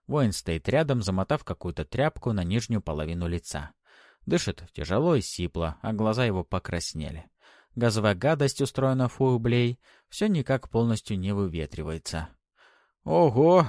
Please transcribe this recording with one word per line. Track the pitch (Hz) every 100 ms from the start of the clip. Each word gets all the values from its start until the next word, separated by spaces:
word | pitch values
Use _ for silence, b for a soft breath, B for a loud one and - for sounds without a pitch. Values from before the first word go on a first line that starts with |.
| -
Воин | 147 117
стоит | - - 82 -
рядом, | 143 147 123
замотав | 95 92 - 151
какую-то | - 175 175 - -
тряпку | 127 151 - 123
на | 104
нижнюю | 87 113 - 107
половину | - 76 76 87 85
лица. | 85 - 78 76 _ b b b b -
Дышит | 170 - - -
тяжело | - - 104 170 147
и |
сипло, | - - 87 85 82 -
а | -
глаза | 104 110 117 120
его | 92
покраснели. | - 92 - 85 - 78 76 82 - _ b b b 120
Газовая | 120 107 104
гадость, | 90 143 151 139 -
устроенная | 135 - 131 131 123
Фуублей, | - 131 120 120 120 120 123 b b b
всё | - 214
никак | 165 - 131 -
полностью | 113 117 110 - 98
не | 98
выветривается. | 101 95 80 76 - 78 80 - 80 80 _ _ _ b b b b
"Ого, | - 165 160 113 165 180